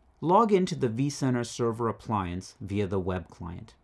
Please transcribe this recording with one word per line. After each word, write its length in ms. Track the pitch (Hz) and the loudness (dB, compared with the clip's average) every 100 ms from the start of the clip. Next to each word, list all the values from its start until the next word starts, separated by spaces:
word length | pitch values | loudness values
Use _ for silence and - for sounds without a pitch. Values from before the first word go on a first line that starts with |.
| _ _ | _ _
log 320 | 147 190 226 | 4 6 6
into 240 | 196 180 143 | 4 2 0
the 140 | 127 | 0
vCenter 560 | 110 143 - 135 123 117 | 0 -2 0 0 0 -2
Server 420 | - 120 113 117 | -2 -2 0 -2
appliance 680 | 107 - 107 87 90 - - | -4 -4 -2 -2 -6 -8 -12
via 260 | 98 101 98 | -4 -2 0
the 120 | 98 | 0
web 320 | 90 92 82 | -2 -4 -6
client. 440 | - 82 87 - - | -12 -12 -12 -14 -20